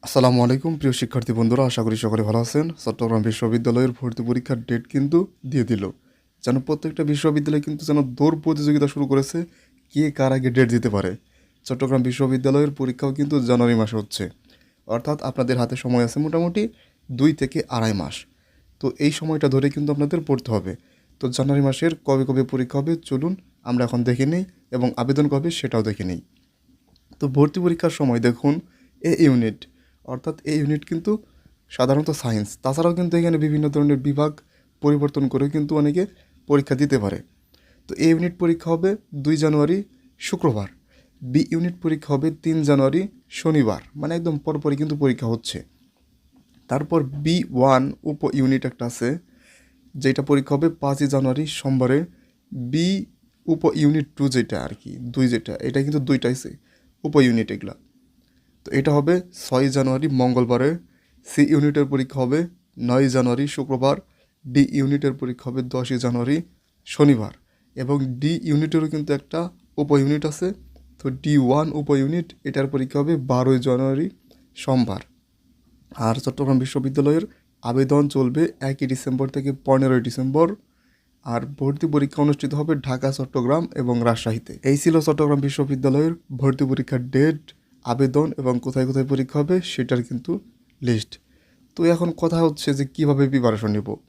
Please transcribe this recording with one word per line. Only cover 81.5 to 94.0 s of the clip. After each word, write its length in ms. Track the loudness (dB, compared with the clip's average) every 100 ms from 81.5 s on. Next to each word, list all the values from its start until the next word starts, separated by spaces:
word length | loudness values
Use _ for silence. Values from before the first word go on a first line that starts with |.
| -4
ভর্তি 280 | -4 -2 0
পরীক্ষা 260 | 0 0 0 0
অনুষ্ঠিত 260 | 0 -2 -4
হবে 140 | -2 -2 -2
ঢাকা, 220 | -4 -4 -4
চট্টগ্রাম 460 | -4 -2 0 0 -2 -4
এবং 140 | -2 2 2
রাজশাহীতে। 460 | 0 -2 -4 -6 -6 0
এই 80 | 2
ছিল 120 | 4 2 2
চট্টগ্রাম 320 | 0 2 2 0
বিশ্ববিদ্যালয়ের 640 | -2 -2 0 2 2 2 -2 _ -2
ভর্তি 220 | 0 2 0
পরীক্ষার 320 | -2 -2 -4 0 2
ডেট, 260 | 2 2 -8 -20 _ _ -6
আবেদন 420 | 0 2 2 0 -2
এবং 120 | -2 -2 -2
কোথায় 200 | -2 0
কোথায় 180 | 0 0
পরীক্ষা 260 | -2 -2 -2
হবে 140 | 0 0 -2
সেটার 300 | -6 -2 -2 -2
কিন্তু 240 | -8 -6 -8 -8 _ _ _
লিস্ট। 300 | -2 -2 -2 -16 _ _ _ _ _ -2
তো 40 | 2
এখন 160 | 2 0 -2
কথা 180 | -2 2 2
হচ্ছে 240 | 2 -2 -2
যে 60 | -2 0
কীভাবে 280 | 2 4 4
প্রিপারেশন 380 | 4 2 2 0 -2
নেব। 120 | -2 -10